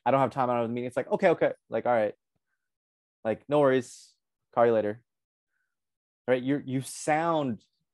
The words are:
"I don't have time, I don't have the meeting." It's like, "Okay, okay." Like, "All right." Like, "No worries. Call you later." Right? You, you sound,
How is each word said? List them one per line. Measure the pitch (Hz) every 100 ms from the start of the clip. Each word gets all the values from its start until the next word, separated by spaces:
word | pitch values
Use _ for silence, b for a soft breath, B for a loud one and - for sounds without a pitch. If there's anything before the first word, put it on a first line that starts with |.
"I | -
don't | 135
have | 127
time, | 135 123
I |
don't | 120
have | 117
the |
meeting." | 120 123
It's | 135
like, | 127
"Okay, | 202 190
okay." | 160 147 - -
Like, | 113 123
"All |
right." | 120 104 - _ _ _ _ _ _ _ _ _ _
Like, | 113 107 -
"No | 147
worries. | 139 131 120 - - _ _ _ _
Call | - 120
you |
later." | 113 104 117 _ _ _ _ _ _ _ _ _ _ _ _ -
Right? | 127
You, | 127 143
you | 131 131
sound, | 127 - - 151 170 160 139 104 _ _ _